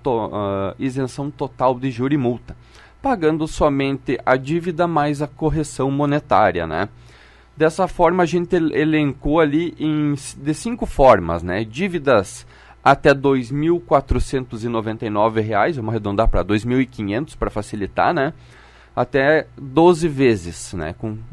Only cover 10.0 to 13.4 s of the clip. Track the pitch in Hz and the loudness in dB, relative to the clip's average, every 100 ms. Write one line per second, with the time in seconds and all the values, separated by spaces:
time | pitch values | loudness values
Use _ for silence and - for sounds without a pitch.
10 | 147 143 - 127 143 151 233 240 233 - | -2 -4 -8 -10 -6 -4 -6 -6 -4 6
11 | 131 104 82 85 87 95 110 123 196 170 | 6 6 4 -4 -4 -4 -4 -4 -4 -2
12 | 139 110 95 - - - - - - 262 | 2 2 2 -8 -20 -20 -20 0 2 4
13 | 156 139 139 135 | 4 4 2 0